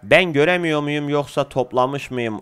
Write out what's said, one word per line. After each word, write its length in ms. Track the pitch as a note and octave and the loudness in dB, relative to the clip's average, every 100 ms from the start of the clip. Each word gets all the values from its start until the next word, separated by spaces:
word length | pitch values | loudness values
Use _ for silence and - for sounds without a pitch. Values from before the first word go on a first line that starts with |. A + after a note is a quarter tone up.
Ben 300 | G2+ D3 F#3 | 4 4 4
göremiyor 480 | C#3+ D#3 F3+ E3+ D3+ | 2 2 2 0 -2
muyum 280 | D3 D3 D3 | -2 -4 -2
yoksa 400 | D3 C#3+ - C3+ | -2 -2 -4 -4
toplamış 600 | C3+ B2 A#2+ B2+ C#3 - | -2 -2 0 0 -2 -6
mıyım, 300 | B2+ A#2 G#2+ | -4 -4 -4